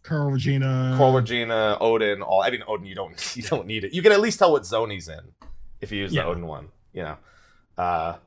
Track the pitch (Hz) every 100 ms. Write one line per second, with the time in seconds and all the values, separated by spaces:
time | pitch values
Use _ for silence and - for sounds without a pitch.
0 | - 151 143 135 135 139 135 131 127 131
1 | 131 131 113 120 117 113 107 104 113 113
2 | 107 101 101 95 98 123 107 107 98 95
3 | 95 - - 123 110 143 95 110 98 175
4 | 202 202 226 214 185 147 95 113 113 98
5 | 82 78 82 _ - - - - 104 104
6 | 98 143 82 87 85 71 76 _ _ 92
7 | 80 76 _ _ _ _ _ - 87 85
8 | 82 82